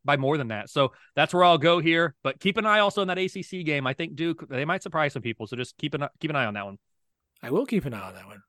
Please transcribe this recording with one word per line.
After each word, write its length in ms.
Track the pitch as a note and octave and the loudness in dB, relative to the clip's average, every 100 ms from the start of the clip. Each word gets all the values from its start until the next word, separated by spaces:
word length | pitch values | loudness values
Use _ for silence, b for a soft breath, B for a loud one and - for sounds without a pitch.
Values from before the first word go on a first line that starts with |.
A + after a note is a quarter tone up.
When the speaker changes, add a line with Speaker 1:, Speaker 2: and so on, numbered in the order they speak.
Speaker 1:
by 120 | C#3 C#3+ | 0 2
more 200 | C3+ D#3 | 2 0
than 120 | A#2 | -2
that. 220 | G#2 G2+ | -6 -4
So 220 | C#3+ C3+ - b - | 0 0 -2 b 0
that's 160 | D#3 | 2
where 120 | F3 | 6
I'll 140 | F3+ E3 | 6 6
go 200 | E3 E3+ | 6 4
here. 360 | D#3+ E3 E3+ - | 4 2 2 -2
But 180 | C#3 - | -6 -2
keep 160 | G3 A3+ | -2 0
an 100 | G#3+ | 2
eye 120 | G#3+ | 4
also 220 | G3+ G3+ | 4 2
on 80 | F#3 | -2
that 100 | F3+ | -2
A 100 | F#3+ | -4
C 140 | G3 | -6
C 200 | - F#3 | -10 -8
game. 240 | D#3 C#3+ C3 | -4 -2 -2
I 60 | |
think 220 | C3+ E3 | -4 -6
Duke, 340 | C#3+ E3 D#3+ D3 | -4 -4 -4 -6
they 160 | C3 | -4
might 180 | D3+ F3+ | -2 -4
surprise 300 | F#3+ D#3 C#3+ | -2 -2 -2
some 100 | B2+ | -2
people. 240 | A#2 G#2+ G#2+ | -6 -8 -8
So 100 | B2 | -8
just 200 | B2 - | -10 -8
keep 160 | D3 | -6
an, 120 | D3 C#3+ - | -6 -8 -8
keep 100 | D#3 | -4
an 60 | D3 | -2
eye 100 | A2+ | -2
on 80 | |
that 100 | G#2 | -4
one. 140 | G2 G2 _ _ _ _ _ _ | -10 -14 _ _ _ _ _ _
Speaker 2:
I 80 | A#2 | -4
will 160 | E3+ C4+ | -2 0
keep 180 | G#3 | -2
an 100 | C#3+ | -2
eye 140 | G#2+ F#2+ | -8 -12
on 60 | |
that 120 | F#2+ - | -16 -20
one. 160 | - | -20